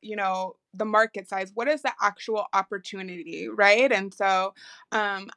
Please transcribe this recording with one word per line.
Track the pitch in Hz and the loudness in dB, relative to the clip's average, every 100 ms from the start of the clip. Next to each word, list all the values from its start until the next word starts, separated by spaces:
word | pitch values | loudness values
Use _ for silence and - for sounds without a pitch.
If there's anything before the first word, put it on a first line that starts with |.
you | 214 208 | -10 -4
know, | 190 190 185 - _ | -2 -2 -4 -10 _
the | 190 214 | -6 0
market | 214 220 202 185 | 2 2 0 -8
size. | 190 190 208 | -8 -6 -4
What | 254 | -2
is | 302 | 0
the | 269 - | -2 0
actual | 208 196 - 214 - | -2 -2 -6 -4 0
opportunity, | 196 190 202 - 196 185 180 165 165 220 | -2 -2 -8 -10 -12 -12 -12 -12 -10 -6
right? | 214 202 214 269 | 4 6 6 6
And | 208 196 | 2 -2
so, | - 196 190 190 - - - - | -2 2 2 0 -6 -20 -20 -6
um, | 220 208 196 196 | -2 -2 -2 -8